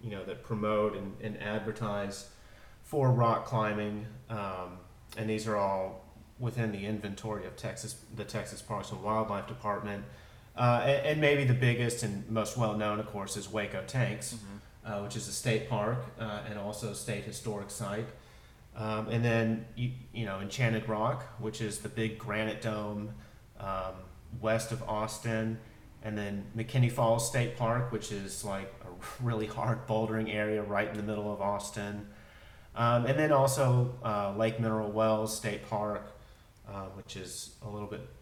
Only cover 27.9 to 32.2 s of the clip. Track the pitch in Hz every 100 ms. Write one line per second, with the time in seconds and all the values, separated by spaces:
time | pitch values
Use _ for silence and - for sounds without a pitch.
27.9 | 107 - 104 95 - 107 98 95 - 92
28.9 | 90 - - 123 113 107 - 123 117 -
29.9 | 110 110 110 110 107 107 107 101 101 107
30.9 | 104 104 107 104 101 98 101 - - 101
31.9 | 104 101 -